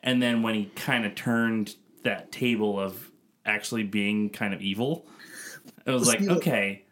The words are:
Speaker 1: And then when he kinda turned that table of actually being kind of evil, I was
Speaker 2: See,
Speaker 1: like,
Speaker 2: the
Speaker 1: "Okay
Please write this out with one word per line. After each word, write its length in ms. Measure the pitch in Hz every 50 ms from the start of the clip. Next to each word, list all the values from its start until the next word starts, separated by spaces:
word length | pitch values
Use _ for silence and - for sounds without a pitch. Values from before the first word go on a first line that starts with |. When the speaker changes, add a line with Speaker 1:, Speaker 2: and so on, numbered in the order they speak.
| -
Speaker 1:
And 180 | 127 127 123
then 220 | 123 120 120 117 113
when 100 | 113 110
he 100 | 107 104 98 -
kinda 340 | - - - 135 120 113 104
turned 640 | 101 - - 123 117 117 117 113 113 110 104 - - - _ _ _ - -
that 280 | 120 104 92 - -
table 480 | - - 135 123 120 107 107 104 101 98
of 320 | 98 95 95 - - - - _ _ _ _ _ _
actually 380 | 110 107 104 - - - 113 107
being 460 | 101 95 107 101 101 104 107 107 104
kind 240 | - - 113 104 98
of 80 | 92
evil, 460 | 98 98 95 104 120 135 160 170 - - - - - - - - - - - - - - - - -
I 60 | -
was 120 | 131 127 117
Speaker 2:
See, 60 | 120
Speaker 1:
like, 100 | 113 151
Speaker 2:
the 120 | 202 202 180
Speaker 1:
"Okay 500 | 170 - 170 131 107 101 98 98 - - _